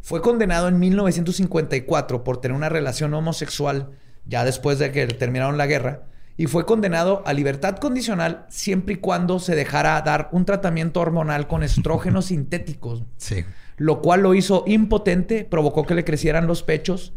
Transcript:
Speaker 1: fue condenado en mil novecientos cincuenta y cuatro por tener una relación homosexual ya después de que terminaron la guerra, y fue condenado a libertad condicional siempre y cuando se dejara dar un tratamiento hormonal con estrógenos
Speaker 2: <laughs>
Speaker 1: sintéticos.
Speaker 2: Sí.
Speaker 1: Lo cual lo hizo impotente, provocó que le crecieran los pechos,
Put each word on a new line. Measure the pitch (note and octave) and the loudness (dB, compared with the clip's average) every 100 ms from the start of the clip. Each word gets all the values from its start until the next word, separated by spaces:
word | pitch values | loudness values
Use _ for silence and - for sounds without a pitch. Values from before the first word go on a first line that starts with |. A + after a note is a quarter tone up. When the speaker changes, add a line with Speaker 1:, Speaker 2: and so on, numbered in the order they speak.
Speaker 1:
fue | - E3 | -6 0
condenado | G3 A#3+ G3+ E3+ F3+ | 2 2 2 2 2
en | F3+ | 4
mil | F3+ G3 | 4 4
novecientos | G3 E3+ E3+ F3+ | 2 0 0 0
cincuenta | F#3 E3 D3 C3+ | 0 0 0 -2
y | |
cuatro | B2+ D#3 C#3 B2 | 0 -2 0 -4
por | A#2 B2+ | -4 -4
tener | B2+ C3+ | -2 -2
una | D#3 | -2
relación | D#3+ C#3+ A#2+ D3+ | -2 -2 -2 -2
homosexual | D3+ D#3+ D#3 D3+ - C#3+ C#3 C3+ - - - - | -2 -2 -4 -6 -4 -2 -2 -6 -14 -20 -16 -6
ya | B2 | -2
después | A#2+ B2+ D3 C#3 | 0 0 0 0
de | C#3+ | 0
que | C#3 C3 | 0 -2
terminaron | A2+ B2 B2+ C3 D3 | -2 -2 0 0 0
la | C#3+ | 0
guerra, | D3 B2 C#3+ - - - - | 0 -2 -6 -12 -16 -12 -4
y | E3 | -2
fue | E3+ E3 | 0 2
condenado | A3 G3+ E3 F3 G3 - | 2 2 2 2 0 0
a | |
libertad | C#3+ C#3 C#3 F#3+ G3 | 0 0 0 -2 -2
condicional | D4 B3+ A3+ F#3+ E3 F3 - | -2 -2 -2 -2 -2 -4 -12
siempre | - - F#3 F#3+ | -8 -2 -2 -2
y | G3 | -4
cuando | F#3+ F3 F3 F#3 | -2 0 0 0
se | F3+ | 0
dejara | D#3+ C#3 D3 D3 D#3 | 0 0 0 2 2
dar | D3+ D3+ D#3 | 0 0 0
un | F3 | 0
tratamiento | F#3 G3 F#3+ D#3+ E3 F3 | 2 2 0 0 -2 0
hormonal | E3 E3+ D3+ D3 D3+ | 0 0 0 -2 -2
con | D#3+ | 0
estrógenos | D3+ - - D#3 F3+ F#3 | 2 2 2 0 2 2
Speaker 2:
<laughs> | F3+ | 2
Speaker 1:
sintéticos. | F3 C3+ C3+ C3 C#3+ A#2 A#2 A#2 - | -2 -2 -4 -6 -8 -8 -8 -8 -10
Speaker 2:
Sí. | - G2 E2+ - - - | -6 -6 -6 -10 -12 -2
Speaker 1:
Lo | D3+ D3+ | 0 2
cual | D#3 F3+ | 4 6
lo | G3 | 6
hizo | F#3+ F#3 F#3+ - | 6 6 2 4
impotente, | G#3+ G#3+ G#3 G#3 F3 F#3 A3+ | 4 4 2 2 2 2 -2
provocó | - D#3+ D3 C#3+ D3 | 0 0 2 2 0
que | |
le | F3 | 0
crecieran | E3+ D3+ D#3+ D#3 E3 | 0 0 2 2 2
los | E3+ | 0
pechos, | - D#3 D#3 F3+ - | 0 0 0 -4 -4